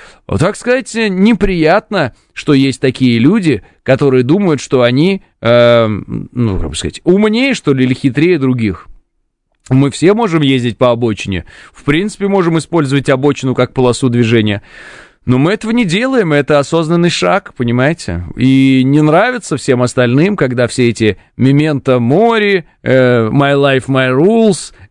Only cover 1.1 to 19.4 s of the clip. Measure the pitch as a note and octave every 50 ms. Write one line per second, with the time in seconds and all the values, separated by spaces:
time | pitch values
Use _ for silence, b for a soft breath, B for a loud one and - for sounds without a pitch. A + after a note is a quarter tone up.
1.1 | F#3 F#3 G3 A3+ A#3+ F3 - G3+ F#3 E3+ D#3 D#3 F3+ G#3+ - - G#3 F#3 C#3 A2+
2.1 | - _ _ _ _ - - - D3 C3+ C3+ C3+ B2 - - C3 B2+ - C3 B2+
3.1 | A#2 A2+ A2+ D3+ G#3 A3+ F#3 D#3 B2 F#2+ b b b b b - C3 - D3 C#3
4.1 | C3 B2+ B2 B2 D#3 G#3 G3+ F3 D3+ B2+ - - C#3 B2+ A#2+ A#2+ B2 C3+ D#3+ F#3+
5.1 | G3 F#3+ - _ _ - A2 A#2 A#2+ A#2+ A#2+ A#2+ A#2+ A#2 A2+ G#2+ G#2+ F#2+ - -
6.1 | A2 A2 - - - B2 A#2+ A2 F#2+ F2+ E2 D2 D2 - - D#2 - - - D#3+
7.1 | F3+ G3+ G#3+ G#3+ G#3+ A#3 C4 C#4 A#3+ - - D3 C3+ C3 B2+ B2+ C3 - - C#3
8.1 | A#2 C#3+ D#3 F3+ F3+ D3 C3+ C3 B2+ B2 A2+ G2+ F2+ - - - - - _ _
9.1 | _ _ _ _ _ _ _ _ _ _ _ - C3 C3 C#3+ C#3 - - D3 F3+
10.1 | G#3 A3 A#3 F#3+ E3 D#3+ D3 C3+ C3+ B2+ A#2+ B2 G#2 - C3 B2 A#2+ A#2 A#2+ A2+
11.1 | G#2+ - - G2+ G2 F2 - B B B B B B - - - D3 E3 G3+ G#3+
12.1 | - - G3 G3 G3 G3 F3 E3+ E3 D#3+ - - E3+ E3+ D3+ C3 C#3 C#3 B2+ -
13.1 | C3+ B2+ C#3 D3 C#3 - - C3 B2 B2 B2 - - C3 B2+ B2 A#2 - - B2+
14.1 | A#2+ A#2+ A#2+ A2 A#2+ A2+ G#2+ G#2+ G2+ G2+ B B B B B B B B B B
15.1 | B B B - B2 B2+ C#3 E3+ G#3+ - - A3 A3+ B3 A#3 E3+ E3 G#3 B3 C4+
16.1 | C4+ B3+ F#3+ D#3+ D3 C#3+ C#3+ - D3 C#3+ C#3 - E3 E3 D#3+ D#3 E3+ E3+ F3 F3
17.1 | - - F3+ F3 F3 G3 - - - - B2+ A#2 A#2 B2 D#3+ D3+ E3 - - -
18.1 | E2+ E2+ F2 E2 - A#2 A#2+ C3 C3+ C3+ C3+ C3+ C3 C3 B2+ C3+ C#3+ D3+ D3+ D3+
19.1 | D3+ F3 A3 B3 B3+ A3+